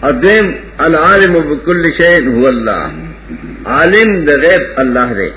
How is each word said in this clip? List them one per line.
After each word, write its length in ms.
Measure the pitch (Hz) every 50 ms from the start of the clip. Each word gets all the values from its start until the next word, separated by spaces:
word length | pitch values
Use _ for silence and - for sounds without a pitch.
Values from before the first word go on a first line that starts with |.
| -
ادم 420 | 139 143 123 143 190 214 220 208 185 139 - - - - -
العالم 540 | 139 165 165 156 160 180 196 196 196 185 175 165 156 147
بكل 340 | 147 139 - 165 175 175 165 165 - -
شيء 260 | 170 170 175 175 135 127 123 113
هو 80 | 123 135
الله، 420 | 127 120 113 110 101 90 76 73 76 78 80 - - - - - 82 - - - - - -
عالم 440 | 101 120 139 160 175 190 208 226 220 202 185 160
د 40 | 147 143 139 135
غیب 180 | 165 190 180 - - - -
الله 300 | 135 127 120 123 123 123 117
دی. 180 | 98 95 78 -